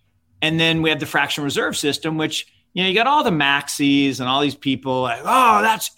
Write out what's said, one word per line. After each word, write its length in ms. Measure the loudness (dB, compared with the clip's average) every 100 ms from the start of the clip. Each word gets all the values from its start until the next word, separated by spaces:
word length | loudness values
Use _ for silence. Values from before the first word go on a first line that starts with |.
| _ _ _ _
And 160 | -2 2
then 240 | 2 2
we 80 | 0
have 80 | 0
the 80 | -2
fractional 380 | 0 0 -2 -4
reserve 300 | -2 -4 -2
system, 420 | -2 -2 -4 -4
which, 280 | -4 -4 -10 _ _
you 100 | -4
know, 60 | 0
you 40 |
got 140 | 2 2
all 160 | 2
the 80 | 2
maxis 880 | 2 2 2 -2 -2 2 4 2 -2
and 100 | -2
all 100 | 0
these 120 | 0
people 480 | -2 -4 -4 -2 -2
like, 200 | -2 -4
"Oh, 400 | 0 4 4 4
that's 260 | 2 0 -4